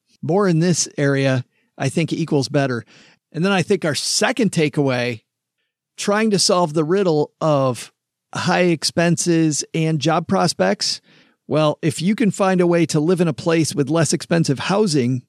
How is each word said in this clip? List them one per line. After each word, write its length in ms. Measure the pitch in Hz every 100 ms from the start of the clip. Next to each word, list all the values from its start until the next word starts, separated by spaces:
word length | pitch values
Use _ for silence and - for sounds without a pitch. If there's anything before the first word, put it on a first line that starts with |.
| _ _
more 260 | 135 185 202
in 100 | 160
this 300 | 180 170 - -
area, 480 | 139 139 135 131 - _ _ -
I 120 | 135
think 240 | - 160
equals 360 | 160 160 147 123
better. 360 | 143 139 117 - - - _ _
And 120 | -
then 80 | 185
I 100 | 190
think 220 | 160 190
our 100 | 170
second 580 | 135 - - 214 262 202
takeaway, 720 | - 151 - 139 123 120 113 _ _ _ _ _ _ _ -
trying 340 | - 202 220
to 80 | 196
solve 360 | - 180 175
the 100 | 156
riddle 480 | 151 190 190 151 147 _
of 520 | 156 147 135 117 - _ _ _ _
high 280 | - - 180
expenses 1000 | 180 165 - - 170 165 - 165 160 147 -
and 260 | 165 160 160
job 280 | 147 160 165
prospects. 720 | 190 180 - 185 202 - - _ _ _ _ -
Well, 320 | 143 151 -
if 220 | 160 -
you 120 | 180
can 160 | 214 208
find 300 | - 190 185
a 60 | 175
way 180 | 170 165
to 140 | 160
live 200 | 151 180
in 80 | 170
a 40 |
place 420 | - 170 165 151
with 140 | - 135
less 240 | 160 156
expensive 460 | 156 - 170 160 123
housing 680 | - 196 214 147 120 127